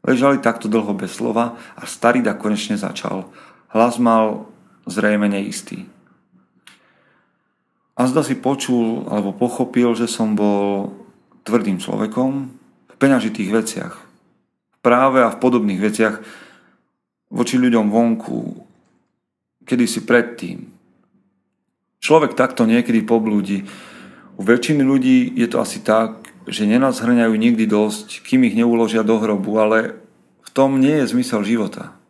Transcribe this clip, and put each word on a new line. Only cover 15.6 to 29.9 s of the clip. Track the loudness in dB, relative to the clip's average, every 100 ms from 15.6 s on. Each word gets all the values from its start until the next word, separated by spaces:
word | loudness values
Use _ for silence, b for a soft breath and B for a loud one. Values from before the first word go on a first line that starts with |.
| 0 0
veciach | -2 0 -2 -2 B B B B B B B _ _ _ _
voči | -4 0 2
ľuďom | 2 2 2
vonku, | 2 2 -2 -4 -8 -8 -12 -20 _ _ _ _ _ _ _ _ _ -4
kedysi | 0 0 -2 2
predtým." | 2 2 -8 -12 -14 -18 _ _ _ _ _ _ _ _ _ _ _ _ _
Človek | 2 4 4 0
takto | -2 2 2
niekedy | 2 2 0
poblúdi. | 2 0 2 -2 -2 -6 -6 B B B B B B -6
U | 2
väčšiny | 2 4 2 2
ľudí | 2 4 4 2
je | -2 -2
to | 0
asi | -4 -6
tak, | 0 0 0 -6 -20 -20 -12
že | -2 2
nenazhrňajú | 2 2 0 2 4 4
nikdy | 2 2 2 2
dosť, | 2 0 -2 -12 -16
kým | -2 2 2
ich |
neuložia | 2 2 2 2 0
do | 2 2
hrobu, | 0 -2 -2 0
ale | 2 2 0